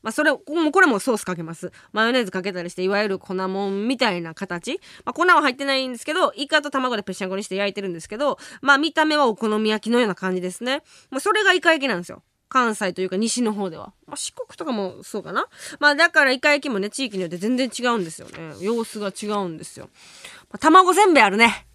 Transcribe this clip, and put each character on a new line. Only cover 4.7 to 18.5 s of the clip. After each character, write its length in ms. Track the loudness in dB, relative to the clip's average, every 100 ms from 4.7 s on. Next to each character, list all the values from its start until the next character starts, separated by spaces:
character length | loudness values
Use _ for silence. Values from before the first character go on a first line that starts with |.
| -10 -10 -12
ま 60 | -10
あ、 20 |
粉 120 | 0 4
は 140 | 6
入 120 | 4
っ 20 |
て 80 | -2
な 120 | -2
い 120 | -2 -2
ん 60 |
で 40 | -6
す 60 |
け 80 | -4
ど、 200 | 0 0
イ 120 | -2 0
カ 140 | 0
と 100 | 0
卵 260 | -2 -2 -4
で 60 |
ぺ 100 | -6
し 80 | -8
ゃ 60 | -6
ん 20 |
こ 80 | -6
に 60 |
し 40 | -6
て 80 |
焼 160 | -4 -4
い 20 |
て 80 | -4
る 60 | -8
ん 60 |
で 60 | -10
す 80 | -10
け 80 | -4
ど、 220 | -2 -2 -12 -4
ま 120 | 2
あ、 40 | 4
見 140 | 4
た 140 | 0
目 100 | 2
は 120 | 4 2
お 80 |
好 120 | 2 -2 0
み 100 | 0
焼 200 | -2 0
き 40 |
の 60 | 2
よ 60 |
う 20 | 2
な 60 |
感 200 | -2 -4
じ 60 | -4
で 100 | -6
す 120 | -8
ね。 200 | -6 -6 _ -20 _
ま 60 | -4
あ、 20 |
そ 100 | 0
れ 120 | 2
が 80 | 2
イ 80 | 4
カ 100 | 2
焼 120 | 2
き 40 | 0
な 80 |
ん 40 | -4
で 40 |
す 60 | -6
よ。 120 | -16 _ _ _
関 260 | 0 0
西 160 | 0 -4
と 100 | -2
い 40 |
う 40 | -4
か 60 |
西 280 | -2 -2 0
の 100 | -2
方 160 | -2 -6
で 80 | -8
は。 160 | -18 _
ま 100 | -16
あ、 20 | -10
四 160 | -10
国 120 | -10 -14 -10
と 80 |
か 80 | -6
も 300 | -4 -6 -8
そ 160 | -10 -10
う 40 |
か 80 | -6
な。 140 | -6 -6 -10 -18 0
ま 100 | 2
あ、 60 |
だ 140 | 4 4
か 160 | 4
ら 80 | 2
イ 80 | 2
カ 80 | 2
焼 140 | 2
き 60 | 0
も 100 | -4
ね、 100 | -4
地 160 | -6
域 100 | -6
に 60 | -4
よ 80 | -6
っ 20 |
て 60 | -4
全 180 | -2
然 160 | 0 -2
違 80 | -2 -2
う 20 | -2
ん 60 |
で 80 | -4
す 80 | -10
よ 80 | -16
ね。 280 | -16 -16